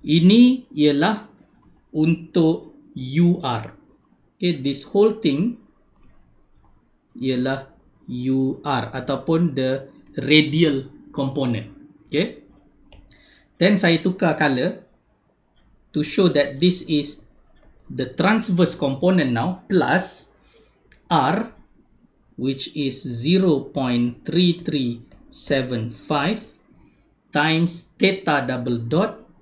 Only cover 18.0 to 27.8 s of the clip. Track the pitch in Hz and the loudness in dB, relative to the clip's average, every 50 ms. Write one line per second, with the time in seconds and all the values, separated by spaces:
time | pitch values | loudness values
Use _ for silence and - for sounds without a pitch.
18 | 131 127 - - 165 190 220 226 - - 185 170 180 - - - - 135 135 131 | -8 -8 -4 -2 0 2 2 0 0 0 2 2 2 0 0 -2 -4 -4 -4 0
19 | - 180 190 180 151 131 120 113 120 180 180 - - _ 196 180 139 123 139 185 | 0 2 2 2 2 0 0 -2 -2 -4 -4 -8 -6 _ 0 0 2 2 0 0
20 | 185 - - - - _ _ _ _ _ _ _ _ _ _ _ _ _ - _ | 0 -4 -8 -12 -14 _ _ _ _ _ _ _ _ _ _ _ _ _ -20 _
21 | _ _ 180 156 131 135 165 208 226 - - _ - _ _ _ _ _ _ _ | _ _ 2 2 2 2 0 -2 -4 -6 -12 _ -20 _ _ _ _ _ _ _
22 | _ _ _ _ _ _ _ - 123 131 135 135 - - - - 147 135 127 - | _ _ _ _ _ _ _ -6 -4 -4 -4 -4 -8 -12 -8 -6 -6 -4 -6 -6
23 | - 143 120 117 117 147 180 190 190 180 156 135 - - - 143 131 123 123 120 | -8 -8 -8 -4 0 2 2 4 4 2 2 0 -2 -6 -6 -4 -2 -2 0 0
24 | 120 120 120 - - - - 170 185 175 165 175 - - 147 147 131 120 117 117 | 0 -2 -4 -6 -10 -4 0 2 2 2 2 0 -4 -6 -4 -4 -4 -4 -6 -8
25 | 113 _ - - - - - - - - 147 135 127 123 123 117 113 117 - - | -14 _ -20 -20 -20 -18 -14 -12 -4 -2 -2 -2 -2 -4 -4 -6 -6 -8 -10 -14
26 | - - 151 143 139 175 220 214 - - _ _ _ _ _ _ _ _ _ _ | -8 -4 -4 -2 0 -2 -4 -4 -8 -16 _ _ _ _ _ _ _ _ _ _
27 | _ _ _ _ _ _ - 147 147 160 160 160 170 175 - - | _ _ _ _ _ _ -2 0 0 2 2 2 2 0 -2 -6